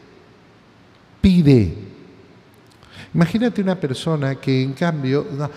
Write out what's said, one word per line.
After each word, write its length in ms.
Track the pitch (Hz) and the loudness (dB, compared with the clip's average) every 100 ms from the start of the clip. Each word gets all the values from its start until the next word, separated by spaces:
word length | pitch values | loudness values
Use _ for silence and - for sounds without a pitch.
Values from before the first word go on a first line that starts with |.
| - - - - - _ _ _ _ _ _ - | -20 -20 -20 -20 -20 _ _ _ _ _ _ 0
pide". 540 | 196 175 143 127 90 73 - - - - - - _ _ _ _ - - - | 2 4 6 6 4 -4 -14 -20 -20 -20 -20 -20 _ _ _ _ -20 -20 -4
Imagínate 480 | 160 170 220 240 - | 0 0 0 0 -2
una 180 | 190 185 | -2 -2
persona 560 | 147 123 165 156 135 135 | -4 -4 -4 -2 -2 -4
que, 280 | 139 131 | -2 0
en 100 | 131 | 0
cambio, 540 | 131 170 156 131 143 - | -2 -4 -2 -2 -2 -2
"No, 180 | 139 147 | -8 -8